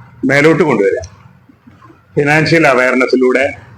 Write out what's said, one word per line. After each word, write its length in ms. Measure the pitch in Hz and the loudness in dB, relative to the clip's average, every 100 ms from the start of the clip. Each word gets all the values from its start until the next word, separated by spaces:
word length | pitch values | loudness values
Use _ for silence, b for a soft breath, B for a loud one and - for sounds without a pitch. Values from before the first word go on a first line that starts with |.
| - - | -20 -8
മേലോട്ട് 380 | 131 139 156 160 | -2 2 2 2
കൊണ്ടുവരിക 360 | 156 113 98 - - - - - _ _ - - - - _ 147 | 0 0 -2 -4 -10 -20 -20 -20 _ _ -20 -20 -20 -20 _ -4
ഫിനാൻഷ്യൽ 480 | 147 156 151 165 151 | 0 0 2 0 0
അവയർനെസ്സിലൂടെ, 880 | 127 127 127 127 131 127 127 139 - - | 0 0 0 0 0 0 0 -2 -6 -20